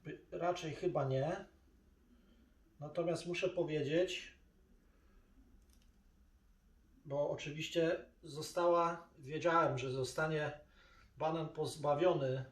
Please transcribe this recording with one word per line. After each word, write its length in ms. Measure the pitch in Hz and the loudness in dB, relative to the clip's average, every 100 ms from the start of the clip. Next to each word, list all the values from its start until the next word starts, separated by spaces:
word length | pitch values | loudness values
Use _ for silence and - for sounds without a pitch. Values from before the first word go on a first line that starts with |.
By-, 140 | 151 - - | -12 -14 -10
raczej 440 | - 175 180 156 | -2 -2 0 -4
chyba 300 | - 185 151 | -2 -2 0
nie. 400 | 135 131 143 196 202 - - - - _ - - - - - - _ - | 2 2 0 -2 -8 -20 -20 -20 -20 _ -20 -20 -20 -20 -20 -20 _ -14
Natomiast 460 | 147 170 170 165 170 | -8 -2 -2 -2 -2
muszę 220 | 175 185 | -2 -2
powiedzieć, 840 | 180 156 151 135 160 185 - - - _ _ _ - _ _ - - _ - - - - - - _ _ _ - _ _ _ _ _ _ - | 0 0 0 2 2 2 -2 -10 -20 _ _ _ -20 _ _ -20 -20 _ -20 -20 -20 -20 -20 -20 _ _ _ -20 _ _ _ _ _ _ -20
bo 260 | 151 139 147 | -6 0 0
oczywiście 760 | - 151 151 160 170 165 185 - _ | 0 -6 -6 -2 2 2 0 -6 _
została, 840 | 160 147 156 180 175 170 170 170 - - | -12 -10 -4 2 4 6 4 0 -10 -18
wiedziałem, 600 | 135 156 170 165 147 131 | -8 0 4 4 4 0
że 120 | 131 | -2
zostanie 640 | 131 127 - 156 156 147 - - - - - - - | -2 -2 -2 0 0 -2 -6 -18 -20 -20 -20 -20 -4
banan 300 | 156 165 151 | -2 0 -4
pozbawiony 960 | 151 139 135 147 147 180 156 131 131 123 | -2 -4 0 2 4 4 4 0 -2 -6